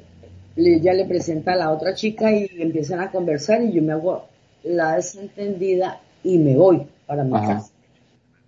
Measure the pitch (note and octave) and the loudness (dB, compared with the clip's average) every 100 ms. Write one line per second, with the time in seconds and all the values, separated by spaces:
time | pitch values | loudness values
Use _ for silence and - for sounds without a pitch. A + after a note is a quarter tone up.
0 | - - - - - - F3 E3 E3 F#3 | -16 -20 -20 -20 -10 0 4 4 4 2
1 | F#3+ F3+ E3 D#3 D3+ F#3 D#3+ D#3 D#3+ F#3+ | 0 -4 -4 -4 -2 -2 0 -2 -2 -4
2 | A3 G#3+ A3 G#3+ G3 F3 E3 D#3+ C#3+ F3+ | -4 0 2 2 0 -4 -4 -4 -4 -4
3 | F#3+ F#3+ E3+ D3 C#3 A3+ A#3 E3+ D#3 D#3 | -4 -4 -2 -2 0 0 2 0 0 0
4 | F3 D#3+ - _ _ _ D#3+ E3+ D#3+ E3 | -4 -4 -8 _ _ _ -4 -2 0 -2
5 | E3+ G3 G3+ - G3+ F#3 F#3+ F3+ F#3 - | -4 -10 -16 -10 -8 -4 -2 0 -2 -6
6 | _ _ - F3+ D3 C3 F#3 D#3+ C#3 _ | _ _ 0 2 4 6 6 4 0 _
7 | - C#3+ C3+ A2+ G#2+ G#2 G#2+ _ _ _ | -8 -4 -2 0 0 -4 -6 _ _ _
8 | _ _ _ _ | _ _ _ _